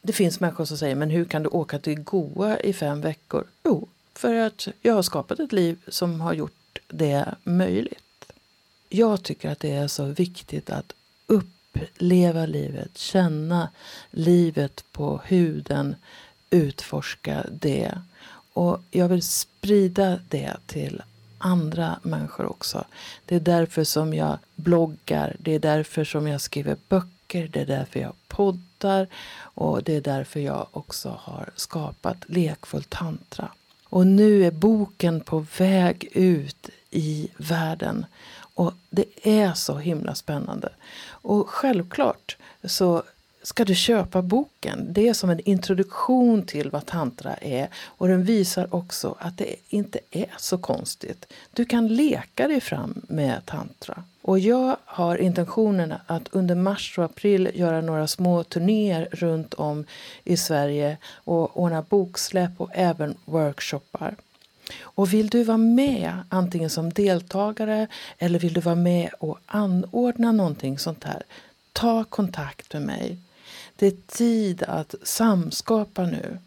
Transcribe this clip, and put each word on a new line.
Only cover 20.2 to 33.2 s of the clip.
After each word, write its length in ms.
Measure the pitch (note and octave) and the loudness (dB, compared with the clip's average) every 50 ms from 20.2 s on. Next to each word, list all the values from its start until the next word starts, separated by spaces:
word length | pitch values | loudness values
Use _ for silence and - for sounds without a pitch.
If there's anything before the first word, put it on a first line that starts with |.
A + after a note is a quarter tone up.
| F3+ - | -4 -6
det 280 | - C#3+ C#3 - - - _ | -6 -4 -4 -6 -8 -10 _
till 360 | - - D3+ - C#2 - - - - _ _ _ - - - | -10 -8 -8 -6 -6 -8 -10 -14 -16 _ _ _ -20 -16 -4
andra 600 | - F#3 F3+ F3 D#3+ D#3 D#3+ E3 E3+ D#3+ E3 E3+ | 0 2 2 2 2 0 -2 -2 -4 -4 -4 -4
människor 440 | - E3+ D#3 D3+ D3+ D#3 - - - | -4 -4 -4 -4 -6 -6 -6 -6 -6
också. 380 | - - _ - - - - - - - - - - - - _ | -6 -6 _ -8 -6 -6 -6 -8 -8 -16 -20 -18 -18 -20 -20 _
Det 80 | - F3+ | -2 -2
är 60 | F3 | 0
därför 440 | D#3+ F3 F3 E3+ E3 E3 - E3 D#3 | 2 4 4 4 2 2 0 -2 -2
som 300 | - - D3+ D#3 D#3+ D#3 | 0 0 0 0 0 0
jag 240 | D#3 D#3 D3+ D3+ D#3 _ _ _ | 0 0 -2 -2 -4 _ _ _
bloggar, 800 | - D#3 F3 F3 E3 E3 D#3+ D#3 - _ - - D3+ D3 - - - | -4 2 4 4 4 4 2 -2 -10 _ -4 -2 -2 -2 -4 -6 -6
det 160 | - E3 D#3 | -4 -2 -2
är 40 | D#3 | 0
därför 460 | D#3 D#3 D3+ D#3 D3+ - - D#3+ D3+ | 2 2 2 2 0 -2 -4 -4 -4
som 240 | - - D3+ D3+ D3+ | -2 -2 -4 -2 -2
jag 120 | C#3+ C#3 | -2 -4
skriver 360 | - - - D3 C#3 D3 C#3+ C#3+ _ _ | -6 -6 -6 -6 -4 -4 -4 -6 _ _
böcker, 600 | G3 F#3+ F3+ F3+ _ _ _ _ - F3 E3 D#3+ | 0 0 0 -2 _ _ _ _ -6 -6 -6 -4
det 120 | - D3 | -4 -6
är 60 | C#3+ | -2
därför 340 | C#3+ C#3 C3+ C#3 - - C3 | -2 -2 -4 -4 -6 -6 -6
jag 120 | C3 - - _ _ _ | -6 -6 -10 _ _ _
poddar 760 | - - G3+ G3 F#3 F3+ - _ _ _ - G3 F#3+ F#3+ F#3+ F#3 - - - - - - | 0 2 2 2 2 -2 -10 _ _ _ 0 2 2 2 0 -2 -6 -18 -18 -18 -18 -18
och 440 | - - _ - - D#3 D3+ - | -20 -18 _ -2 -2 0 0 0
det 140 | - E3 D#3 | 0 -2 -2
är 40 | D3 | -2
därför 400 | C#3 D3 C#3 C3+ C#3+ - - D3+ | -2 -2 -4 -4 -4 -6 -6 -6
jag 260 | C#3+ C#3 C#3 - - - | -4 -4 -4 -6 -6 -8
också 460 | - - - - - - - - A1+ - | -10 -14 -12 -10 -12 -10 -10 -10 -12 -12
har 300 | - - - - - - - | -14 -14 -12 -12 -12 -14 -10
skapat 600 | - - - - E3 D3+ D3 - _ - F#3+ F3+ F3+ - | -12 -10 -8 -6 -8 -8 -8 -10 _ -6 -6 -6 -6 -10
Lekfull 580 | - D#3+ F3+ E3+ D#3 D3+ - - - - C#3+ C#3+ | -2 0 0 0 0 -2 -8 -12 -10 -8 -8 -8
Tantra. 680 | _ - - F3 E3 D#3 - | _ -8 -6 -6 -6 -8 -10